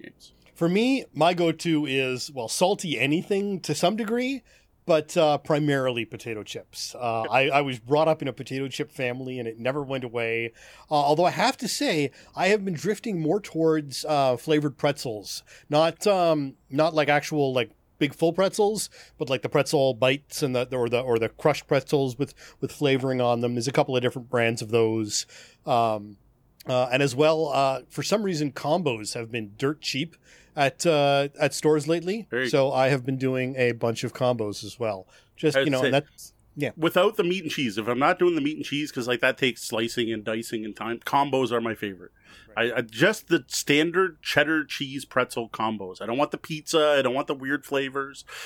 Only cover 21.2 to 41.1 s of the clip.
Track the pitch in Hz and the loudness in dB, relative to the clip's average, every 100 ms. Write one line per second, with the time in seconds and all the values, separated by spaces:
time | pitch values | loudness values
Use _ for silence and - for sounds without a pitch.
21.2 | 110 - 156 147 - 139 - 147 135 117 | 0 0 0 0 0 0 2 0 0 -4
22.2 | 143 - - - 143 - 143 135 135 127 | -6 -8 -20 -10 -8 -2 2 2 0 0
23.2 | 120 120 120 120 120 143 135 127 123 127 | 2 2 0 -2 -2 0 2 2 0 -4
24.2 | 117 123 117 113 110 117 110 110 107 - | -4 2 2 0 0 2 2 0 -2 -6
25.2 | - - - _ 156 120 113 107 104 101 | -8 -16 -20 _ 0 2 2 -2 -8 -20
26.2 | _ _ _ _ - 127 123 127 139 127 | _ _ _ _ -2 0 0 2 0 4
27.2 | 151 160 156 135 139 131 - - 139 208 | 2 4 0 2 2 0 -8 -8 -2 0
28.2 | 196 156 147 - 143 175 151 110 104 123 | 0 -2 -4 -4 0 0 0 -2 -6 -8
29.2 | 113 117 104 107 135 151 - 135 165 _ | -8 -8 -8 -4 -2 -2 -4 -4 -6 _
30.2 | _ - _ 151 135 - 175 151 143 139 | _ -20 _ 0 0 2 2 4 4 4
31.2 | 143 - 147 - 156 156 147 170 170 226 | 0 0 -2 2 2 2 2 -2 -2 -6
32.2 | - 120 127 143 135 131 131 139 127 131 | -4 -4 0 2 2 4 2 2 -2 -2
33.2 | 131 131 127 131 123 117 117 113 120 - | -2 -2 -2 2 0 2 -2 -2 -6 0
34.2 | 127 117 104 101 101 - 110 98 - - | 0 0 -4 -6 -12 -6 -6 -6 -12 -20
35.2 | _ - 156 135 143 131 131 139 143 - | _ -2 0 2 2 2 2 2 -2 -18
36.2 | - _ _ - 131 165 160 180 202 214 | -20 _ _ -8 -6 -2 0 4 2 2
37.2 | 175 190 160 - 123 98 107 120 147 180 | 0 -2 -4 -4 -2 -2 -2 2 2 4
38.2 | 180 160 143 156 - 143 147 135 120 120 | 2 2 -2 -4 -6 -4 -4 -6 -2 0
39.2 | 131 - 131 110 - 110 117 - 113 110 | 0 2 -2 -2 -6 -4 -2 -2 -2 -2
40.2 | 104 113 113 113 107 - 110 117 - | -4 -6 -6 -8 -8 -8 -8 -6 0